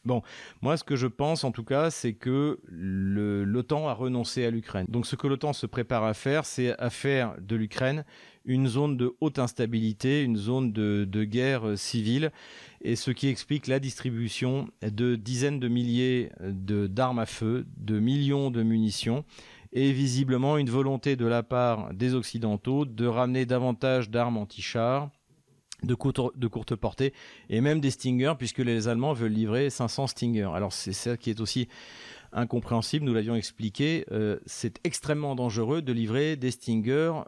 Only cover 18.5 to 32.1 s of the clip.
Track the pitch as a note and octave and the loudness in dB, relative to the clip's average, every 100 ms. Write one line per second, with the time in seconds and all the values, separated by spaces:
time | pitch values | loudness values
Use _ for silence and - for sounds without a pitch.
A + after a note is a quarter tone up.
18.5 | A#2 A2+ A2+ A2 - A2+ B2+ D3+ - - | 2 2 4 2 0 -2 -2 -4 -18 -20
19.5 | - - B2+ C#3 C3 C#3 B2 C3+ B2+ C#3 | -20 -6 2 2 4 2 2 2 2 4
20.5 | D3+ C3 B2+ C3+ C3+ C#3+ C3 A#2 A#2+ A2+ | 2 2 2 2 0 0 2 2 2 2
21.5 | B2 B2 A2 C#2+ F#2 B2+ B2+ A2+ A#2 A2+ | 2 2 2 -4 -2 0 2 -2 -2 0
22.5 | G#2 - C3+ C#3+ A2 A#2+ A#2 B2 B2+ B2 | 0 2 0 0 0 0 2 2 2 2
23.5 | B2+ B2+ A#2+ C3 C3 G#2+ A#2+ A#2+ A2+ G2+ | 2 2 0 2 2 2 0 0 0 -4
24.5 | - - A#2 A#2 C3+ D3 _ _ _ _ | -8 -4 0 2 0 -2 _ _ _ _
25.5 | _ _ - - A#2+ C#3 B2+ A#2+ C3+ A#2 | _ _ -6 -2 2 2 2 -2 0 -4
26.5 | A#2 G#2+ A#2+ G#2+ - C3+ - - - - | -2 -4 -2 -2 0 -2 -2 -20 -20 -2
27.5 | A2 C#3 D#3 C#3 - C3 B2 C3+ D3 A#2+ | 2 4 4 2 0 0 2 2 0 -4
28.5 | - A#2+ A#2 A2 A#2 C#3 B2+ A2+ G#2+ A2 | 0 2 2 2 0 0 0 0 2 2
29.5 | A#2 C#3+ - A#2+ - C3+ - A#2+ A2 G2 | 2 0 0 -2 -2 -4 -2 0 2 0
30.5 | E2 G2+ - - - A#2+ A#2+ - A2 A2 | 0 -2 -4 -6 -4 -4 -2 -4 -2 -2
31.5 | - A#2+ - - - - | -2 -4 -8 -20 -18 -18